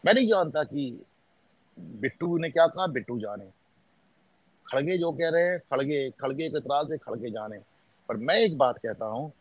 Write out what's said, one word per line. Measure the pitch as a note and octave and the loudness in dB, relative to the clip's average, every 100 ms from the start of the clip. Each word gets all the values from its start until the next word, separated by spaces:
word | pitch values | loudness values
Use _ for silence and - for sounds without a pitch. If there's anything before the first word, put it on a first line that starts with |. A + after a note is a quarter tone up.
| - | 8
मैं | |
नहीं | - A3+ | 6 8
जानता | G3+ E3 D#3 | 4 4 0
कि | C#3+ C#3 C3+ A#2 - _ _ _ _ _ _ - | -2 -2 -4 -6 -18 _ _ _ _ _ _ -20
बिट्टू | E3+ G#2+ C3+ - E3+ E3+ | -16 -6 -6 -4 -2 -2
ने | E3 | 0
क्या | E3 E3 | 4 4
कहा, | F3 F#3 | 4 -4
बिट्टू | B2+ G#2+ A#2+ | -4 -6 -8
जाने, | G#2 G#2 F#2+ _ _ _ _ _ _ _ _ _ _ _ - | -6 -10 -14 _ _ _ _ _ _ _ _ _ _ _ -4
खड़गे | C3+ D3+ F#3 | -2 0 0
जो | E3+ | -2
कह | C#3+ E3 | 0 0
रहे | E3 | 2
हैं, | F3 F3+ | 2 -2
खड़गे, | _ C3+ C#3 D3 C3+ | _ -2 0 -2 -4
खड़गे | - C3 C3+ D#3+ | -6 -6 -4 -4
के | D3 | -4
इतराज | B2 C#3+ D3+ | -2 -2 -2
से | - | -8
खड़गे | - A2+ A#2 | -8 -8 -8
जाने। | A2 G#2+ G#2 _ _ _ _ - | -8 -10 -12 _ _ _ _ -8
पर | G3+ | -4
मैं | B2+ G3+ | 0 2
एक | A3+ D3 | 2 4
बात | B2+ A#2+ | 2 2
कहता | A2+ G2 A2 | -8 -6 -6
हूं | A2+ D3+ - | -6 -8 -12